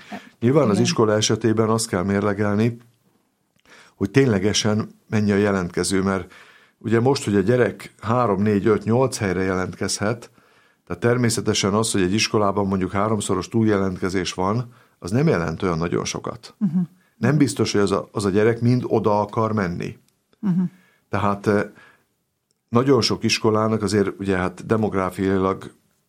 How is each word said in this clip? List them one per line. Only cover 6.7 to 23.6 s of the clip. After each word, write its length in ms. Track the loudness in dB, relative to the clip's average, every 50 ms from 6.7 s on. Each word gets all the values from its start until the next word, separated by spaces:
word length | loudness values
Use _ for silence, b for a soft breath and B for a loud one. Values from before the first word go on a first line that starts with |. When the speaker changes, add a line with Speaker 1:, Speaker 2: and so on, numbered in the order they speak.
| B B
Speaker 2:
ugye 220 | -4 0 0 2
most, 240 | 2 2 0 0 0
hogy 120 | 0 2
a 40 | 2
gyerek 540 | 2 2 2 2 2 0 -2 -6 -14 -20 -18 _
három, 400 | -4 -2 0 0 0 0 0 0
négy, 260 | 2 2 2 2 2 2
öt, 160 | 2 2 2
nyolc 340 | 0 2 2 2 0 -2 -2
helyre 240 | -2 -2 -2 -2
jelentkezhet, 880 | -2 -2 -2 -2 -4 -6 -6 -6 -6 -6 -4 -4 -2 -4 -4 -4 -8 -16 b b b b b b b b b b b -12
tehát 140 | -8 -2
természetesen 720 | 0 0 2 2 2 0 0 0 -2 -2 0 0 0 0 0
az, 180 | 0 0 0
hogy 100 | 0 0
egy 120 | 0 2 0
iskolában 540 | 0 0 0 0 0 0 0 0 0 -2 -2
mondjuk 240 | -2 -2 -2 -2
háromszoros 560 | -2 -2 -2 0 -2 -2 -2 -2 -4 -4 -4 -2
túljelentkezés 840 | 0 0 2 2 2 2 0 -2 -2 -4 -4 -4 -2 -2 -4 -4 -4
van, 400 | -2 -2 0 -2 -2 -4 -8 b b b b b b
az 120 | -8 -4
nem 160 | -2 0 2 2
jelent 360 | 2 0 -2 -4 -4 -4 -2
olyan 140 | -2 -2 -2
nagyon 280 | -2 -2 -2 -4 -4
sokat. 500 | -6 -8 -8 -8 -10 -10 -12 -14 -20 -8 _
Speaker 1:
Mhm. 220 | -4 -2 0 -2 -2 -4 b b b b b _
Speaker 2:
Nem 200 | 0 2 2 4
biztos, 340 | 2 2 2 0 -2 0
hogy 100 | 2 2
az 100 | 2 2
a, 180 | 2 -2 -2 -4
az 140 | -6 -4 -2
a 40 | 0
gyerek 320 | 2 2 4 2 2 2
mind 220 | 0 0 0 0 0 0
oda 320 | 0 0 2 2 2 0
akar 320 | 0 -2 -2 -2 -2 0
menni. 460 | 0 -2 -2 -2 -4 -6 -8 -10 -10 -14 _ _ _ _ _ _ _ _
Speaker 1:
Mhm. 240 | -4 -2 -2 0 -2 b b b b b b b b _
Speaker 2:
Tehát, 380 | -4 -2 -2 -2 -2 -2 0 0
eh, 160 | 0 2 0 -4 b b b b b b b b _ _ _ _ _ _ _ _ _ _ _ _
nagyon 320 | 0 2 4 4 4 4
sok 220 | 4 2 -2 -2 -2
iskolának 580 | -2 -2 0 0 0 2 2